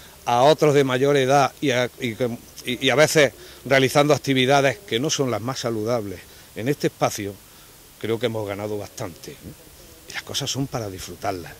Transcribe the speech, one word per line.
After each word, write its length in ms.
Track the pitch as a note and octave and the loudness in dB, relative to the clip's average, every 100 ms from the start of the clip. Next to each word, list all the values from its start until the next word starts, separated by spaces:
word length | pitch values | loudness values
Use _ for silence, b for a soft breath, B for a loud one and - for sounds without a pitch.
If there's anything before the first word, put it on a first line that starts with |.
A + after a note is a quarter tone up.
| B B | B B
a 200 | - A#2+ | -2 4
otros 300 | C#3 D#3 D3+ | 6 6 4
de 120 | C#3+ C3+ | 4 2
mayor 320 | B2+ C#3 C#3+ | 2 2 2
edad 340 | C3 C#3+ C3 - | 4 4 2 0
y 120 | D3 | -2
a, 180 | B2 B2 - | 0 -2 -4
y, 120 | B2+ | -8
y, 40 | G#2 B2 A#2+ - - | -4 -4 -6 -12 -14
y 260 | - B2 B2+ | -8 -2 0
a 60 | B2 | 4
veces 380 | D3+ D#3+ C3+ B B B B2 | 4 4 2 B B B 0
realizando 480 | C3+ C3 D3+ D3 | 2 4 4 4
actividades 640 | C3+ - C3+ B2+ C#3+ C3+ A#2+ | 2 2 2 4 4 4 0
que 240 | - A#2 | -4 -4
no 80 | D3+ | -2
son 200 | - C3 | -2 -2
las 100 | G#2+ | -2
más 180 | A2+ C3 | -4 -6
saludables 600 | B2 A2+ G#2+ A#2+ G2+ F2 - B B - | -4 -4 -2 -2 -4 -10 -16 B B -6
en 140 | A2+ | -4
este 180 | C#3+ D#3+ | -2 -4
espacio, 460 | - C3 - G2+ F#2+ B B B B - - | -2 -4 -4 -8 -12 B B B B -20 -12
creo 180 | G#2+ A2+ | -6 -4
que 80 | A#2+ | -2
hemos 200 | A2+ G#2 | -4 -6
ganado 300 | G2 G#2+ G#2 | -8 -6 -8
bastante, 540 | G2 - G#2+ E2 - | -10 -12 -12 -12 -18
¿eh? 60 | - - - - - - - - | -18 -18 -20 -20 -20 -20 -20 -16
Y 80 | |
las 100 | - | -14
cosas 280 | - - C3+ | -10 -8 -6
son 160 | B2 C3+ | -6 -6
para 220 | B2+ G#2+ | -6 -8
disfrutarlas. 640 | F#2 - F2 A2 F#2 D#2 - | -10 -14 -8 -6 -6 -10 -18